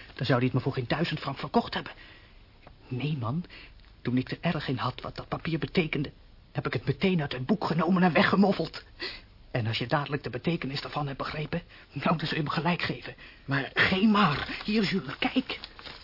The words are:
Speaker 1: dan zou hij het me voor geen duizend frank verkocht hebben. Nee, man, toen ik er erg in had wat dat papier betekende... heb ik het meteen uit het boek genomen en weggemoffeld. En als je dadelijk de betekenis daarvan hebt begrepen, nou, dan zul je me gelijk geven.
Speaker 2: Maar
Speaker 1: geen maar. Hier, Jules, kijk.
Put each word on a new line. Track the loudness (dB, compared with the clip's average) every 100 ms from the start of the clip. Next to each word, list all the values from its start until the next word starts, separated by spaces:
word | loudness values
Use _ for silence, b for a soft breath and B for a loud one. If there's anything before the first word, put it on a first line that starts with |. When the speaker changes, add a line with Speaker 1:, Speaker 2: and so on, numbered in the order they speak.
| B
Speaker 1:
dan | -4 2
zou | 4
hij | 4
het |
me | 2
voor | 0
geen | -2 -2
duizend | -2 -2 -2
frank | -6 -8
verkocht | 0 0 0
hebben. | -6 -8 -14 B B B B -20 -20 -20 -20 -8
Nee, | -4 -2 -2
man, | -2 -2 -6 B B B -20 -8
toen | 0 0
ik | 0
er | -2
erg | -2 -2 -2
in | -2
had | -2 -4
wat | -10 -10
dat | -8
papier | -6 -2 -2
betekende... | 0 0 0 0 -4 -6 -20 -20 -8
heb | -4 -2
ik |
het | -2 -2
meteen | 2 2 2
uit | 0
het | -4 -2
boek | 0 2
genomen | 2 4 6
en | 6
weggemoffeld. | 6 4 6 6 4 -2 -8 -16 -12 B B B -20 -6 -4
En | -2
als | -2
je | 0
dadelijk | 0 0 -4
de | -4
betekenis | -4 -2 -2 -4 -6
daarvan | -6 -4 -4
hebt | -4
begrepen, | -6 -6 -4 -6 -6 B B
nou, | -2 0 2
dan | 0
zul | -2
je |
me | 0
gelijk | 0 0 0
geven. | -2 -4 -8 -16 B B -2
Speaker 2:
Maar | -2 0
Speaker 1:
geen | 2 2 6 6
maar. | 6 6 2 -4 -6 0
Hier, | 2
Jules, | 2 0 -2 -2
kijk. | 0 0 -2 -10 -12 -16 -18 -16